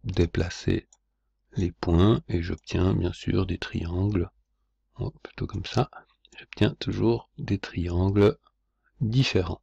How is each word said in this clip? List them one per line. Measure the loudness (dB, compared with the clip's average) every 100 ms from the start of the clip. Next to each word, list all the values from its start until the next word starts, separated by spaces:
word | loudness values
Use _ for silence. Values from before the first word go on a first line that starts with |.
déplacer | -4 0 0 0 -4 -4 -2 -2 -2 _ _ _ _ _ _
les | -2 -2
points | -2 2 6 6 4 0
et | -4
j'obtiens | -2 -8 -4 0 2
bien | 2 -2
sûr | -4 -2 0
des | 0 -4
triangles, | -6 -6 -4 -2 0 0 -2 _ _ _ _ _ _ -10
oh, | -10 -10
plutôt | -20 -10 -8
comme | -8 -4
ça, | -2 -2 -6 -20 _ _ -20
j'obtiens | -20 -2 0 0
toujours | -6 0 0 0 -4 -14
des | -4 -4
triangles | -4 -6 -2 0 2 6 4 4 _ _ _ _ _ _
différents. | -2 2 2 0 -2 -6